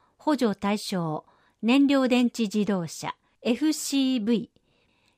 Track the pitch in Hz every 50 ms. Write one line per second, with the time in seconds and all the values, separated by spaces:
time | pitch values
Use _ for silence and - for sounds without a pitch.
0 | _ _ _ _ - - 302 247 254 220 196 - - 202 208 208 - - 202 185
1 | 170 160 151 156 - _ _ _ _ _ _ _ - 220 247 277 277 262 277 269
2 | 262 247 247 247 254 233 - - 233 202 - 214 208 185 202 185 170 156 - -
3 | - - - _ _ _ _ _ - 220 240 226 294 311 302 - - - - 277
4 | 269 262 262 254 202 214 240 208 - - _ _ _ _ _ _ _ _ _ _
5 | _ _ _